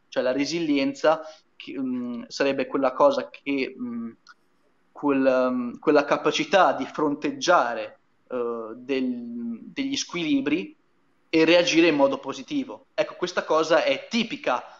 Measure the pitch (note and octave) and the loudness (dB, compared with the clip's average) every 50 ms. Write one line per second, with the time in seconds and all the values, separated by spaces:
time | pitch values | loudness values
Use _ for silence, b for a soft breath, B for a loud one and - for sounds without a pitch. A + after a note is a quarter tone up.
0 | _ _ - C3+ B2+ B2+ B2+ C#3 C#3+ C#3 D#3 F3 E3 D3+ C#3+ C#3 C3+ C#3 C#3 - | _ _ -4 -2 -2 0 0 0 -2 -2 -2 -2 0 0 2 2 2 0 -2 2
1 | - D#3 D#3+ D#3+ B B B B B _ _ - - - - C#3 C3+ C3 B2+ B2 | 2 2 2 2 B B B B B _ _ -20 -16 -12 -8 -6 -6 -4 -4 -6
2 | B2 A#2+ A#2+ A#2 A#2 - - - C#3 C#3 C3+ C3+ B2+ C3 - C#3 C3+ B2+ B2+ - | -6 -8 -8 -10 -12 -12 -4 -2 0 0 0 -2 -4 -4 -2 0 0 0 2 4
3 | D3 C#3+ C3+ - - - - - _ C#3+ C#3 C#3 C3 - - - B2 A#2+ A#2 A#2 | 4 4 4 2 -2 -6 -12 -12 _ -4 -4 -2 -4 -6 -6 -10 -10 -8 -8 -8
4 | A#2 A2+ A2+ _ _ - - _ _ _ _ _ _ _ _ _ _ _ _ - | -10 -10 -14 _ _ -20 -20 _ _ _ _ _ _ _ _ _ _ _ _ -4
5 | - C#3+ C#3 C3+ C3+ C3 B2+ B2+ B2+ B2+ B2+ B2+ B2 A#2+ A2+ - - D#3+ D3+ D3 | -2 0 2 2 2 4 4 4 2 2 0 -2 -4 -6 -8 -2 0 4 4 4
6 | C#3+ - C#3+ C#3+ - D3+ D3 - D3+ - - F#3+ F3 C#3+ B2+ - C3+ - - - | 4 2 0 0 0 0 -2 -2 -2 2 4 6 6 6 4 0 -4 -8 -4 -2
7 | D#3 D3+ C#3+ C#3+ - D3+ C3+ C3+ C3+ E3 F3+ E3 C3 A#2+ A#2 A2 G#2+ G#2+ - _ | -2 0 0 -2 -4 -6 -6 -2 2 4 4 4 4 0 -2 -6 -8 -10 -14 _
8 | _ _ _ _ _ _ - B2 A#2+ A#2 A#2 A#2 A2+ A2+ A2+ B2 B2+ B2+ C#3 C3 | _ _ _ _ _ _ -6 -6 -4 -4 -6 -8 -10 -12 -14 -14 -6 -4 -2 -2
9 | C3 B2+ B2 A#2+ A#2+ A#2+ A#2 A#2+ A#2 A#2 A#2 A2 - - - C#3+ C3+ C3+ C#3 C3 | -2 -2 -4 -6 -8 -10 -10 -8 -8 -8 -8 -10 -12 -12 -8 -6 -4 -4 -4 -6
10 | - - - F3 E3 D#3 C#3+ C#3 C3+ D3 D#3 F3 G3+ - - _ _ _ _ _ | -6 -6 -6 -6 -2 0 0 0 2 0 -2 -2 -2 -8 -14 _ _ _ _ _
11 | _ _ _ _ _ _ - D#3+ D#3+ D#3+ E3+ F3 E3+ - D3+ D#3+ E3+ E3+ D3+ C#3+ | _ _ _ _ _ _ 2 4 6 6 6 6 4 4 4 4 6 6 6 4
12 | C#3 C3+ C3+ B2+ - C3 C3 C3+ C3 - D3+ C#3+ B2+ A#2 G#2 - _ _ _ - | 4 2 2 -2 -6 -10 -10 -10 -10 -6 -6 -6 -6 -6 -10 -16 _ _ _ -4
13 | D3+ - - - - F3+ - G#3+ - - D#3+ D#3 D#3+ D#3 E3 D3+ B2+ C#3 C3+ C3+ | -4 -4 -4 -6 -8 -4 -4 -6 -2 0 0 0 4 4 4 4 4 2 0 -2
14 | - - - A#3 G#3+ - D3 C#3 - D3+ B2+ A#2+ - B B | -4 -4 -2 -2 -2 -2 -6 -6 -4 -2 -2 -2 -4 B B